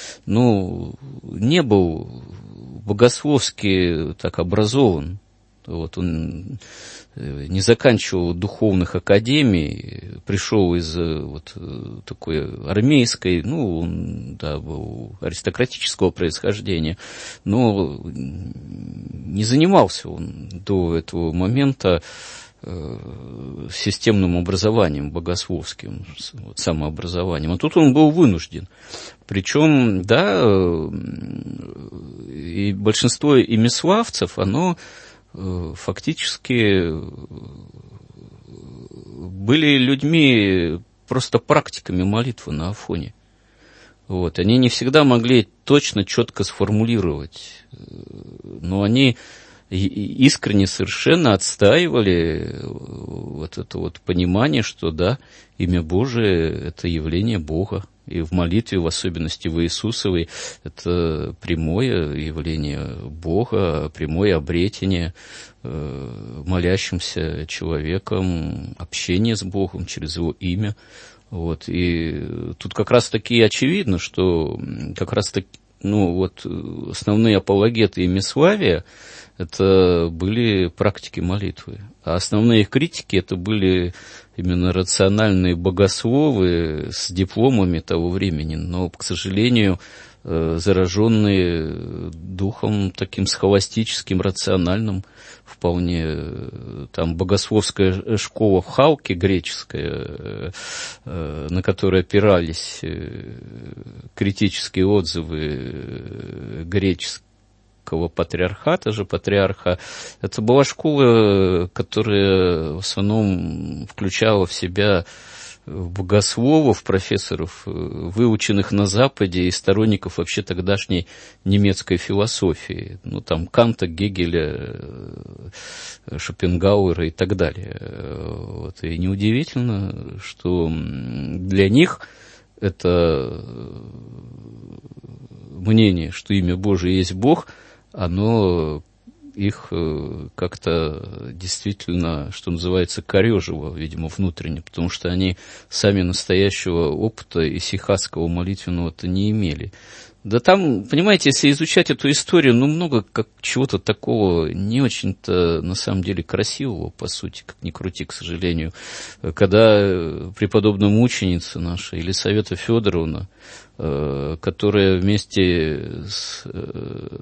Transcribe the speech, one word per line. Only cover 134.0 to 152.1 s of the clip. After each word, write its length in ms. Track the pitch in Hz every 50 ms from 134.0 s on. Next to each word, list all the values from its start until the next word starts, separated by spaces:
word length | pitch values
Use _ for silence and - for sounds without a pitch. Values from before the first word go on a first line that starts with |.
| - - 58 - - - - - 53 - 117 - - 50 - 50 - - - - - - - - - - - - - -
мнение, 600 | 69 92 90 104 110 113 110 101 90 85 78 82
что 240 | 92 - - - 101
имя 220 | 98 90 87 90
Божие 400 | 92 98 104 95 87 90 90 95 92
есть 140 | 90 85
Бог, 340 | 92 92 117 143 170 - - - - - - - - _ _ _
оно 880 | - - 92 85 90 98 104 113 117 110 98 90 87 85 78 76 76 78 - _ _ _ _ - _ _ - - -
их, 340 | 101 101 104 - - - -
э, 580 | 90 85 82 80 78 73 71 71 76 73 71 - _
как-то 960 | - 90 90 - - - 82 85 82 80 76 78 - - - - - - 64
действительно, 1000 | - 90 90 92 - - - 101 101 _ - 87 87 87 82 82 80 73 69 -
что 180 | - - - 92
называется, 520 | 85 82 87 90 92 92 87 - - 101
корёжило, 720 | - - - 95 107 117 110 92 82 82 82 76 71 71 82
видимо, 340 | 78 80 78 80 82 82 78
внутренне, 520 | - - 95 90 - - 85 82 76 -
потому 300 | - - - 85 85 82
что 180 | - - - 87
они 280 | 90 92 95 92 90 - - - - - - _
сами 340 | - - - 101 101 95
настоящего 880 | 90 90 87 - - - 92 95 98 98 - - - 92 85 85 82 73
опыта 520 | 76 80 104 113 - - - _ - 85 80 71 76
исихасского 720 | 90 - - 98 92 - - 98 92 - - - 82 82 85
молитвенного-то 800 | 85 87 90 95 98 - - 90 90 87 85 80 - - 90 90
не 220 | 90 95 101 107
имели. 420 | 107 110 98 80 73 78 - 101 - - - - - - - - _ _
Да 160 | - 101 107 123
там, 460 | - 185 190 196 180 147 117 95 101
понимаете, 460 | - 143 156 185 214 196 - - 139
если 200 | 123 - 147 139
изучать 400 | 139 135 160 - - 180 170 -
эту 180 | 147 - - 139